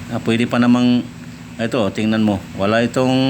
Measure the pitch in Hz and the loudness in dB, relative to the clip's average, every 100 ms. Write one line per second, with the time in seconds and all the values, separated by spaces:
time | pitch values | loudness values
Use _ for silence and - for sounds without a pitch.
0 | - - - 113 120 123 120 123 123 123 | -8 -4 0 0 2 2 4 4 4 2
1 | - - - - - - 113 135 98 110 | -2 -10 -16 -16 -14 -8 -4 -2 -2 -2
2 | 110 110 107 95 - - 98 113 120 131 | 0 2 2 0 -4 -4 0 2 2 0
3 | 131 131 | 2 2